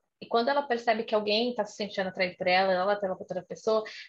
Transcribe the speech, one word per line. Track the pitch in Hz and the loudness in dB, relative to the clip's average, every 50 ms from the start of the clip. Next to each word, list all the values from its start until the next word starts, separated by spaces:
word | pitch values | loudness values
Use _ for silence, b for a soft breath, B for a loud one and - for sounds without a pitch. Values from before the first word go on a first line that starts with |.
| _ _ _ - | _ _ _ -18
E | - | -8
quando | - - 233 240 269 | -2 0 2 2 2
ela | 285 285 | 2 0
percebe | 285 285 247 233 233 247 220 220 220 | 2 0 -2 0 2 0 0 0 0
que | - 226 | 0 0
alguém | 214 208 208 208 220 240 247 240 | 0 2 2 2 2 2 0 -2
tá | - 202 | -2 -4
se | - - | -4 -4
sentindo | - 208 196 - 202 190 185 | -8 -8 -6 -4 -4 -4 -4
atraído | - 196 185 180 180 | -2 -2 -2 -2 -2
por | - 185 | -2 0
ela, | 180 180 185 190 190 185 | 2 4 4 4 4 2
ela | 180 180 202 208 | 2 2 2 0
tá | 202 202 | 0 0
por | 185 185 - | -4 -4 -6
outra | - - 180 180 | -6 -8 -8 -8
pessoa, | 170 - 180 - - 220 220 220 214 214 B B B | -8 -8 -12 -4 0 2 2 2 0 -2 B B B